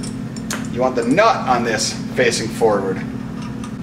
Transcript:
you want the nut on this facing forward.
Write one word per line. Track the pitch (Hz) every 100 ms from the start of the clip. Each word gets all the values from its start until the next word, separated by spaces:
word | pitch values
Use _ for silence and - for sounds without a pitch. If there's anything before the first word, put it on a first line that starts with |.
| - - - - - - -
you | -
want | 127 120
the | 117
nut | 160 220 - -
on | 123
this | 117 107 - - - 131
facing | 120 - 113
forward. | - 113 101 95 - - - - - - - - -